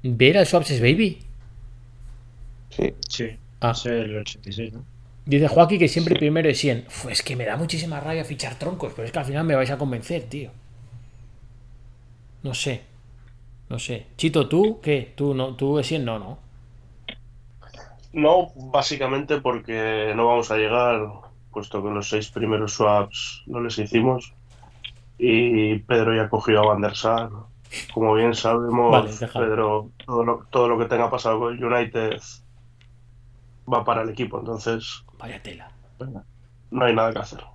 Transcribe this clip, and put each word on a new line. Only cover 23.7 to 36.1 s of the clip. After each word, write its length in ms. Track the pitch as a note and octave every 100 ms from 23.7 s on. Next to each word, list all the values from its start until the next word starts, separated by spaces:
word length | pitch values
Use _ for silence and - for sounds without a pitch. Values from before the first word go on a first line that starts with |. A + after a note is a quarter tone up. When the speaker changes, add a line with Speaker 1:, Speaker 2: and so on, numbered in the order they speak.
| A2+
Speaker 4:
hicimos. 540 | G#2 A#2 B2 B2+ - - - - - - - - - -
Y 600 | B2 A2+ A#2+ A2+ G#2+ G#2
Pedro 360 | - A#2 A2+ A2+
ya 120 | G#2+
cogió 320 | G#2+ A2 G#2+
a 40 | G#2+
Van 140 | G#2
der 160 | G#2 -
Sar. 340 | A2 A2+ A2+ G#2+ - - - - -
Como 200 | - A2
bien 200 | A2 A#2
sabemos, 560 | A#2 A2+ A#2 A#2+ A#2+ A#2+
Speaker 1:
Vale, 220 | B2+ A2 A2
déjalo. 300 | A2+ B2 A2+
Speaker 4:
Pedro, 440 | A2 G#2+ G#2+ A2 -
todo 200 | - A#2+
lo, 220 | A#2 A#2+ -
todo 180 | C3 A#2+
lo 80 | A#2
que 100 | A#2
tenga 220 | A#2+ A#2
pasado 300 | B2 A#2 A2
con 160 | A#2+ A#2+
el 60 |
United 540 | A#2+ B2 A2 A#2 A2 - - - - - - - - - - - - - - - -
va 120 | A#2+
para 180 | A#2 A2+
el 60 | A2+
equipo, 300 | A2 A#2 -
entonces 640 | A2+ A2+ A2+ A2+ - - - -
Speaker 1:
Vaya 240 | A#2 -
tela. 300 | - - - - - - C3